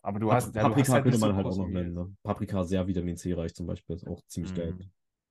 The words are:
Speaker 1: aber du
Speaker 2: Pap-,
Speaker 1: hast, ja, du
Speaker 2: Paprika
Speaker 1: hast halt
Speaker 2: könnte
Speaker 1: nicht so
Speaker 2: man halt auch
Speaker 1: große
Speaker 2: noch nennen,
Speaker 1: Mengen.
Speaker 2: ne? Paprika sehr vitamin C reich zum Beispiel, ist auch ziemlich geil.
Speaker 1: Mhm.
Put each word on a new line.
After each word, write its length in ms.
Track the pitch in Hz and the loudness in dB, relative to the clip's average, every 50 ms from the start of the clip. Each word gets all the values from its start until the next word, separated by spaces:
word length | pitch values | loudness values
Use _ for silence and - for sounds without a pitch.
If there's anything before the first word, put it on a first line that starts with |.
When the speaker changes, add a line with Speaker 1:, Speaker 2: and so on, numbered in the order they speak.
| - | -8
Speaker 1:
aber 160 | 101 101 104 | -6 -4 0
du 80 | 113 107 | 2 4
Speaker 2:
Pap-, 60 | 107 | 4
Speaker 1:
hast, 100 | 123 123 - - | 4 2 0 0
ja, 60 | 110 110 | 0 2
du 60 | - | 4
Speaker 2:
Paprika 120 | - 143 135 135 | 4 4 4 4
Speaker 1:
hast 40 | 127 | 4
halt 80 | 117 127 | 4 6
Speaker 2:
könnte 40 | 123 | 6
Speaker 1:
nicht 100 | 117 113 | 4 6
so 60 | 110 | 4
Speaker 2:
man 100 | 104 98 | 4 4
halt 100 | 95 95 | 2 0
auch 40 | 90 | 0
Speaker 1:
große 100 | 92 95 | 0 -2
Speaker 2:
noch 80 | 95 95 | -2 -2
nennen, 260 | 95 90 90 87 85 | -2 -2 -2 -2 -4
Speaker 1:
Mengen. 140 | 87 87 95 | -6 -6 -8
Speaker 2:
ne? 80 | 98 - - | -10 -8 -4
Paprika 400 | 107 101 - 107 92 104 95 90 | -4 -4 -4 -4 -2 0 0 0
sehr 220 | 82 95 92 90 95 | 2 2 0 2 0
vitamin 280 | 92 90 85 87 85 | 0 -2 -2 -2 -4
C 180 | 82 - 87 90 | -4 -4 -4 -2
reich 200 | 82 82 82 - | -2 -2 -4 -6
zum 120 | - 87 85 | -6 -6 -6
Beispiel, 260 | 87 - - - 82 | -6 -8 -8 -8 -10
ist 120 | - - - | -8 -8 -8
auch 120 | 85 - - | -10 -10 -10
ziemlich 260 | - - 90 85 92 92 | -10 -8 -6 -6 -4 -4
geil. 180 | 90 85 82 82 | -4 -4 -4 -6
Speaker 1:
Mhm. 180 | 90 92 - - _ _ _ _ _ _ _ | -8 -10 -16 -18 _ _ _ _ _ _ _